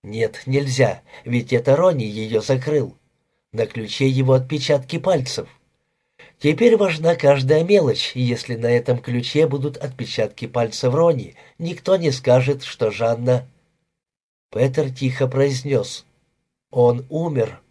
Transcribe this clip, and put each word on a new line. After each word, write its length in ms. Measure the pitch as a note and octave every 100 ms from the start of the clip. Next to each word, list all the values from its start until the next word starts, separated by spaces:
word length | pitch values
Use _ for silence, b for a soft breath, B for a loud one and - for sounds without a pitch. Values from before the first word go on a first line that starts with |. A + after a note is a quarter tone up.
Нет, 400 | G2 A2 A2+ - -
нельзя, 560 | C3 C#3 C3 A#2+ F#2 B B
ведь 280 | - A#2+ A#2
это 240 | A#2+ A#2 C#3
Ронни 280 | F#3 D3+
ее 360 | G#2+ G#2 A2 A2+
закрыл. 560 | G#2+ C3 B2+ D3+ G#2 - _ _ _ _ _
На 140 | A2 A2
ключе 420 | A#2 G#2+ - C3+
его 240 | C3 C3
отпечатки 680 | C3 C3 D3+ - C#3+ C3 E3+
пальцев. 500 | F#3 E3+ B2+ - - _ _ _ _ _ _ _ B B
Теперь 380 | C#3+ D#3+ A#3+ A3+
важна 380 | G3 D#3 E3
каждая 500 | E3 C#3+ C#3 C3 D#3
мелочь, 480 | E3 G3+ D3 - -
и 60 | B2+
если 360 | B2 A#2 - A2+
на 100 | A#2+
этом 320 | A#2+ A#2+ A#2+
ключе 480 | - B2 A#2+ D3 D#3
будут 300 | C#3 C#3 C3
отпечатки 680 | C#3+ - C3+ - G#2+ - A#2
пальцев 480 | B2 A#2 - B2+
Ронни, 400 | C#3 E3+ C#3+ G2+ b b b
никто 380 | E3 - - F#3
не 140 | E3
скажет, 520 | B2+ - B2+ B2+ C3+
что 280 | - - A2
Жанна. 580 | G#2 A#2 A#2 B2 B2 B2+ _ _ _ _ _ _ _ _ _ _
Петер 420 | A2 C3+ C3 C#3
тихо 360 | B2+ C3+ B2+ C3
произнес: 760 | C3 C#3 C3 C#3+ C3 G2+ - _ _ _ _ _ _ _
«Он 360 | - A#2+ A#2+ B2+
умер». 540 | D3+ E3+ C#3 A2+ - _